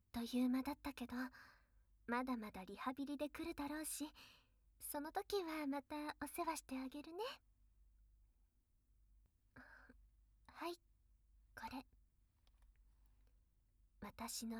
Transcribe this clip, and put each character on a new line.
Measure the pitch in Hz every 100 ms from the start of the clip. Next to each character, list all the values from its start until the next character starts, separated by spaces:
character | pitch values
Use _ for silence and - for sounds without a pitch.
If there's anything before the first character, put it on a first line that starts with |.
| -
と | 233 233 247
い |
う | 254
間 | 262
だ | 262
っ | 285
た | 294
け | - 240
ど、 | 247 254 - - - - - - - -
ま | 240
だ | 262 247
ま | 214
だ | 196
リ | 190 196
ハ | -
ビ | 269 269
リ | 285
で | 294
来 | - 330
る |
だ | 330 285
ろ | 302
う | 311
し、 | - 302 - - - - _ - - -
そ | 294
の | 302
時 | 381 403 403
は | 330 311 294
ま | 285
た | - 302 302 - 294
お |
世 | -
話 | 330 311
し |
て | - 262
あ | 262
げ | 285
る | 311
ね。 | 349 480 - - _ - - - - - - - _ _ _ _ _ _ - - - - _ _ - - - - - - - - _ -
は | - 330
い、 | 349 - - - - - - -
こ | - 226
れ。 | 254 - - - _ _ _ - - - - - - - - - - _ _ _ _ - -
私 | 208 - 233 - 226
の | 226